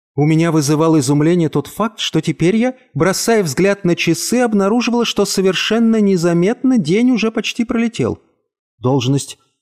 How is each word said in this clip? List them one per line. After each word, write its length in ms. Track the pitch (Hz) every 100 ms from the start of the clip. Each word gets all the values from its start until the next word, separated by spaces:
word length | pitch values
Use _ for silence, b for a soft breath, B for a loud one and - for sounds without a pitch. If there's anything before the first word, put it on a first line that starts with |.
| _ -
У 40 | 151
меня 240 | 160 165
вызывал 480 | 160 143 151 165 160
изумление 500 | 131 147 151 180 156
тот 200 | 147 -
факт, 320 | - 220 -
что 200 | - 202
теперь 360 | 175 143 165 220
я, 200 | 247 254 b
бросая 520 | 135 170 185 - 226
взгляд 400 | 175 131 190 196
на 100 | 175
часы, 460 | 170 - 160 - 240
обнаруживала, 640 | 240 208 196 240 233 240
что 200 | 226 -
совершенно 760 | 202 - 190 180 - 220 226 220
незаметно 760 | 202 185 170 170 180 247 262 254
день 360 | 143 196 247
уже 180 | 240 220
почти 340 | 220 214 -
пролетел. 540 | 233 233 233 - 113 90 _ _ _ _ _ _
Должность 600 | 127 139 123 139 - - _ _